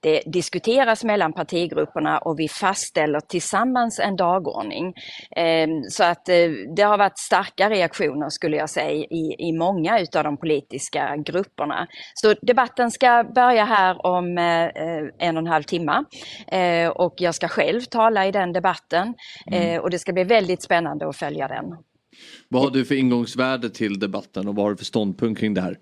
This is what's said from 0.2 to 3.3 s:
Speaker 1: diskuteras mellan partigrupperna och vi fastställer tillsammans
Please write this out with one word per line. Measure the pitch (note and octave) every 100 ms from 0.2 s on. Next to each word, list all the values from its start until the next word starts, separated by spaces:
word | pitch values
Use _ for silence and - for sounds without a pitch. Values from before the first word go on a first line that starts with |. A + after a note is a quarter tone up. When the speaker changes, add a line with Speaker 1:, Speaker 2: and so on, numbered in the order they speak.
| -
Speaker 1:
diskuteras | F3 E3 F3+ - B3 B3+ A3
mellan | A#3 G#3 E3
partigrupperna | D#3+ D#3+ F3 E3+ D3+ D3+ - D#3 D#3
och | - D3+
vi | D#3
fastställer | - G3 G3 - - D3+ D3
tillsammans | -